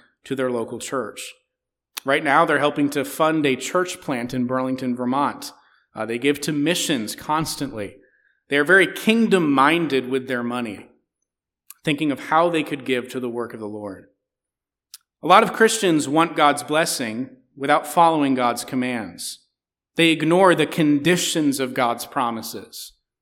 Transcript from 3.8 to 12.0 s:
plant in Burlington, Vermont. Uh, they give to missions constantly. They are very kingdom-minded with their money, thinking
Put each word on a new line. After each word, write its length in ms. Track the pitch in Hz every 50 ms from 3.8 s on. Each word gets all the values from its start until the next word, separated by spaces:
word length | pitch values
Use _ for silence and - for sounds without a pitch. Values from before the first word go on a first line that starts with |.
| 180 180 - -
plant 340 | - - 135 120 120 120 131
in 120 | 127 123
Burlington, 500 | 120 131 131 127 131 131 127 135 123 120
Vermont. 560 | 117 123 123 131 143 139 120 101 - - - - _ _ _ _ _ _ _ _
Uh, 100 | 110 110
they 140 | 110 117 120
give 220 | 135 143 147 143
to 100 | - 165
missions 640 | 151 143 147 160 175 175 - - 151 120 107 110 -
constantly. 840 | - - - 151 160 160 - - - 143 - 110 107 101 92 - - _ _ _ _ _ _ _ _ _ _
They 80 | 139
are 80 | 147 147
very 280 | 151 185 196 175 -
kingdom-minded 1160 | - - - 214 220 233 220 185 190 185 165 147 139 135 135 147 165 170 165 139 135 131 123 123
with 180 | 135 135 123
their 160 | 117 131 120
money, 460 | 120 120 120 123 120 110 95 - - - _ _ _ _ _ _ _ _ _ _ _ _ _ _ _ _ - - _
thinking 260 | 165 147 139